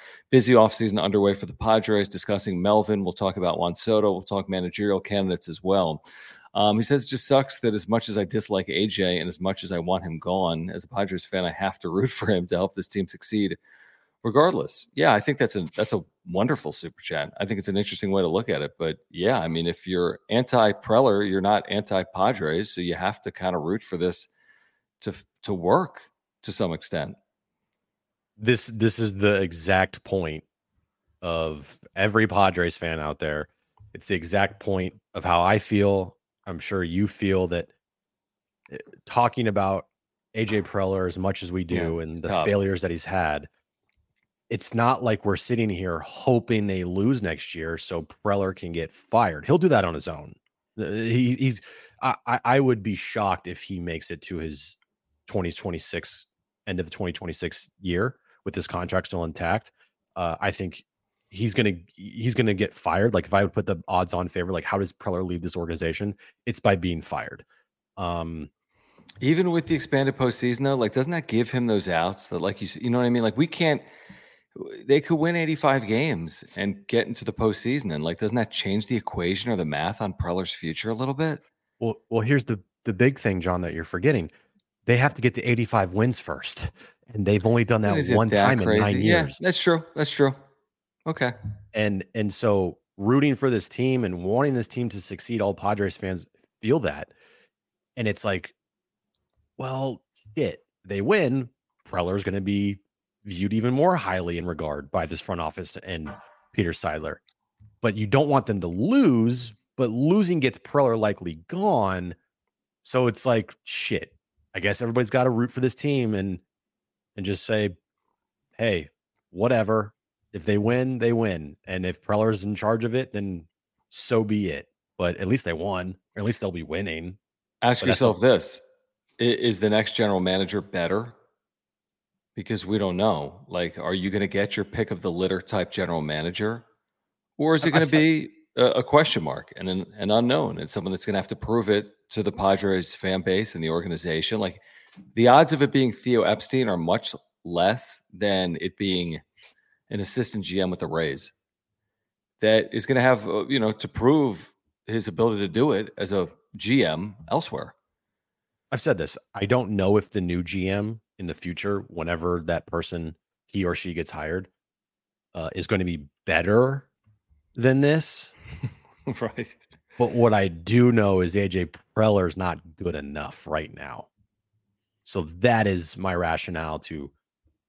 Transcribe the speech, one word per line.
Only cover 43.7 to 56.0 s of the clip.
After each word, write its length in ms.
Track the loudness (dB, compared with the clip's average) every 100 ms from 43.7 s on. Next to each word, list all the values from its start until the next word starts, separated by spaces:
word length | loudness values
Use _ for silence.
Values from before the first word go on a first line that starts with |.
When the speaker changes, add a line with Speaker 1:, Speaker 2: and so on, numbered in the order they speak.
| _ _ _ _ _ _ _ -8
Speaker 2:
it's 240 | -6 -2
not 280 | 2 2 2
like 200 | 0 0
we're 140 | 0 -2
sitting 320 | 0 0 0
here 300 | -2 -4 -4
hoping 680 | -6 -4 2 2 2 0 0
they 160 | -2
lose 380 | -2 0 2 2
next 320 | -2 -4 -8
year 240 | -8 -6 -6
so 240 | -6 -8
Preller 520 | -8 -6 -2 0 0 -4
can 160 | -6
get 200 | -6 -6
fired. 540 | -10 0 2 2 0 2
He'll 140 | 4
do 100 | 6
that 160 | 4 4
on 80 |
his 140 | -2 -8
own. 260 | -10 -12 -20 _ _ _ -8
Uh, 60 | -6
he, 500 | -4 0 2 2 2
he's, 260 | 0 -2 -10 -20 -20 -4
I, 140 | -4 -2 -2
I, 140 | 0
I 160 | 4 4
would 220 | 4 2
be 140 | -2 -6
shocked 520 | -6 -2 0 0 -4
if 140 | -12
he 180 | -10 -8
makes 300 | -6 -6 -8
it 120 | -12
to 140 | -10 -8
his 400 | -8 -10 -14 -18 _ _ _ _ -8
twenty 240 | -4 -4
twenty-six, 720 | -6 -8 -8 -6 -8